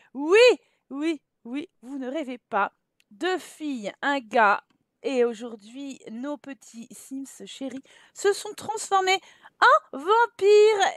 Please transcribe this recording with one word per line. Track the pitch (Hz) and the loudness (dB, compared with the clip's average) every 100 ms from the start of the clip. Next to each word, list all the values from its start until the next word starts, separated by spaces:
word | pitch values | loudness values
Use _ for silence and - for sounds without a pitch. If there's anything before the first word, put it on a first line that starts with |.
| _ | _
Oui, | 254 302 415 494 349 _ _ _ | -8 2 6 6 4 _ _ _
oui, | 269 320 302 _ _ 233 | -8 -6 -6 _ _ -12
oui, | 269 - _ | -12 -12 _
vous | 233 277 | -16 -12
ne | 254 | -8
rêvez | 302 262 247 | -8 -8 -12
pas. | _ 208 202 - _ _ _ | _ -2 -2 -6 _ _ _
Deux | 202 359 370 | -6 -4 -4
filles, | - - 302 254 196 - | -6 -12 -10 -8 -10 -6
un | 269 277 | -4 -4
gars. | 220 240 208 202 - _ _ _ | -2 2 4 2 -4 _ _ _
Et | - 262 | -4 0
aujourd'hui, | 240 214 240 220 208 254 277 262 - | -2 -4 -12 -16 -18 -16 -14 -16 -16
nos | 226 277 294 | -12 -10 -12
petits | 277 269 - 226 - | -14 -20 -20 -20 -20
Sims | 208 - 269 269 - 196 | -20 -16 -14 -14 -18 -20
chéris | - 269 262 - _ _ | -14 -12 -14 -18 _ _
se | - 403 | -4 -2
sont | 392 427 - | 0 -6 -12
transformés | - 440 - 392 370 381 - _ - _ | -10 -8 -2 0 2 -2 -4 _ -20 _
en | 440 587 - 262 | 4 4 2 -8
vampires | 330 453 466 - 392 415 427 415 381 | 0 2 2 2 6 8 6 4 0